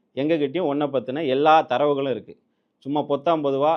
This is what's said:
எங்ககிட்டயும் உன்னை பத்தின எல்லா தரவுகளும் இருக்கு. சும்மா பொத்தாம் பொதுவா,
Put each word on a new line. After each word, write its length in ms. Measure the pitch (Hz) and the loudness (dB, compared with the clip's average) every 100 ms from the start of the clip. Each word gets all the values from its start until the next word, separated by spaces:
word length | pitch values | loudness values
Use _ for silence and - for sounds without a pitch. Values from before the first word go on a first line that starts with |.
| _ 127 | _ -6
எங்ககிட்டயும் 520 | 147 165 143 151 165 | -2 0 0 -2 -2
உன்னை 160 | 143 147 | -2 -2
பத்தின 380 | 131 117 139 151 131 | -2 -4 -6 -2 2
எல்லா 200 | 156 160 | 6 6
தரவுகளும் 520 | 139 127 147 139 139 110 | 4 0 0 0 -2 -6
இருக்கு. 200 | 95 - _ _ _ _ 135 | -8 -20 _ _ _ _ -6
சும்மா 180 | 147 135 | -4 -2
பொத்தாம் 360 | 143 170 160 143 | -2 0 0 0
பொதுவா, 280 | 135 151 | 0 0